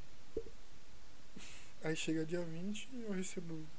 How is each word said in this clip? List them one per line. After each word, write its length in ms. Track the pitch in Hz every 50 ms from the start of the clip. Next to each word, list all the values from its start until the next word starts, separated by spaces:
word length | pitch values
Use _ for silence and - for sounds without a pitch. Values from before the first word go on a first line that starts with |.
| - - - - - - - - - - - - - - - - - - - - - - - - - - - - - - - - - - - - -
Aí 120 | 160 160
chega 300 | 160 - 165 160 160 160
dia 160 | 160 175 175
vinte 460 | 175 165 160 165 180 202 208 208 - - 262
e 80 | 247
eu 100 | 226 214
recebo 540 | 196 185 185 - - 196 170 165 165 156 156 151 -